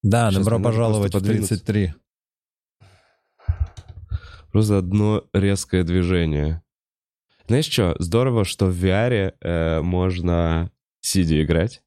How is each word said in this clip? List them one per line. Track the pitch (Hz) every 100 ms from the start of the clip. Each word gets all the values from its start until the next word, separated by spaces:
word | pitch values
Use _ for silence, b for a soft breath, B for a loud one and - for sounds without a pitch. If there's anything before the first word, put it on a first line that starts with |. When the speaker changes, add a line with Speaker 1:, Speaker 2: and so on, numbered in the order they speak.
Speaker 1:
Да, | 98 117 113
Speaker 2:
Щас | 95
Speaker 1:
добро | 98 117
Speaker 2:
мне |
надо | 104 113
Speaker 1:
пожаловать | 113 107 101
Speaker 2:
просто | 98
Speaker 1:
в | 98
Speaker 2:
подвинуться. | 110 104
Speaker 1:
тридцать | 101 -
три. | 104 92 80 _ _ _ _ _ _ _ _ b b b b _ _ - - - - - - - B B B B
Speaker 2:
Просто | 104 107 101
одно | 90 104 104 107 -
резкое | 98 98 98 - 92
движение. | 85 90 87 90 82 73 76 82 _ _ _ _ _ _ _ b -
Знаешь | 123 156
че? | - 92 80
Здорово, | 85 113 131 117
что | 95 - 95
в |
V | 87 92
R, | 95 120 117 95 -
э, | - 85 80 80
можно | 82 90 92 90 87 85 85 82 85 _ _ _
сидя | - 95 85 78
играть. | 76 82 104 -